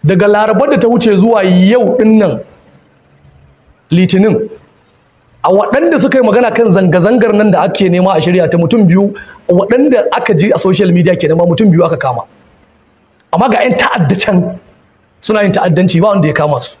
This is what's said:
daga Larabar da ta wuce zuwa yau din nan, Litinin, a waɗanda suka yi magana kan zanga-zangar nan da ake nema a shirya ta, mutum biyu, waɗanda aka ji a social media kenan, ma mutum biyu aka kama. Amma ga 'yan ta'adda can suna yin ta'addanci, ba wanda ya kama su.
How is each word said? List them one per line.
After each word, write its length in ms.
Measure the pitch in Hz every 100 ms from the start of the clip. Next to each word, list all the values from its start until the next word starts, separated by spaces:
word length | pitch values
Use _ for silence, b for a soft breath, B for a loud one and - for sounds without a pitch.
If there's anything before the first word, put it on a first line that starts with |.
daga 240 | 151 190 208
Larabar 420 | 208 214 214 285
da 80 | 269
ta 100 | 226
wuce 280 | 233 233 202
zuwa 260 | 214 226
yau 520 | 190 180 190 247 208 -
din 200 | 220 220
nan, 200 | 196 127 - - _ _ _ _ _ _ _ _ _ _ _ _ _
Litinin, 580 | 170 185 190 214 220 - - _ _ _ _ _ _ _ _
a 60 | -
waɗanda 480 | 196 - 254 339 311
suka 180 | 269 269
yi 60 |
magana 280 | 233 208 240
kan 140 | 226 226
zanga-zangar 640 | 180 185 170 180 247 220
nan 180 | 208 214
da 100 | 175
ake 240 | 175 - 185
nema 220 | 175 180 180
a 40 |
shirya 280 | 160 180 165
ta, 60 | 170
mutum 280 | 165 233 190
biyu, 280 | 180 202 202 B B -
waɗanda 560 | 175 202 240 294 247 202
aka 220 | 220 240
ji 180 | 175 196
a 80 | -
social 320 | 190 190 190
media 240 | 175 175 180
kenan, 220 | 156 160
ma 80 | 175
mutum 260 | 165 220
biyu 140 | 170 165
aka 100 | 151
kama. 260 | 139 120 - _ _ _ _ _ _ _ _ _ _
Amma 160 | 165 247
ga 120 | 226
'yan 160 | 254 247
ta'adda 380 | - - 151 196
can 400 | - 185 175 - _ _ _ _ _ _
suna 220 | - 214
yin 100 | 202
ta'addanci, 480 | 190 180 165 185 165
ba 60 | 208
wanda 180 | 202 156
ya 60 |
kama 260 | 147 143 135
su. 140 | - -